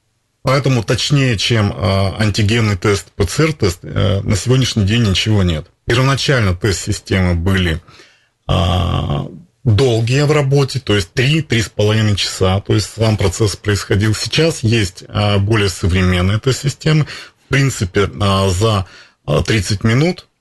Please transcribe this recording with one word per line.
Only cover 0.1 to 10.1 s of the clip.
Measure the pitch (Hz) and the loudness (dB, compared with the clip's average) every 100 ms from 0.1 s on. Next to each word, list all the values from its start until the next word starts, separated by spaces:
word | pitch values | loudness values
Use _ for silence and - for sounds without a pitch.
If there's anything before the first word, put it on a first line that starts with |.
| _ _ _ | _ _ _
поэтому | 131 139 135 127 | -2 0 2 0
точнее, | - 117 - 147 131 107 | 0 -2 0 2 2 0
чем, | - 117 101 | 0 2 0
а, | - 98 95 98 85 | 0 0 0 0 0
антигенный | 107 98 101 117 107 98 | -2 0 0 2 0 0
тест, | 110 98 - - | 0 -2 -4 -4
П | |
Ц | 95 - | -2 0
Р-тест, | 160 151 98 - | -2 0 -2 -4
э, | - 101 98 98 | -6 -2 0 0
на | 98 98 | 0 -2
сегодняшний | 117 131 123 113 | 2 2 2 0
день | 98 117 | 2 2
ничего | 110 90 110 107 | 2 0 2 2
нет. | 90 78 - _ | 2 -2 -6 _
Первоначально | - 120 131 135 - 131 101 | -2 0 2 0 0 2 2
тест-системы | 90 110 92 - 101 - 98 90 | 0 -2 -2 -4 -6 -2 0 0
были, | 85 90 95 90 80 - - - _ _ _ - | 0 0 0 0 -4 -8 -20 -20 _ _ _ -2
а, | 92 90 90 87 87 82 73 90 - - _ | 0 0 0 0 -2 -2 -4 -6 -14 -20 _
долгие | 131 101 131 113 113 | 0 2 4 2 0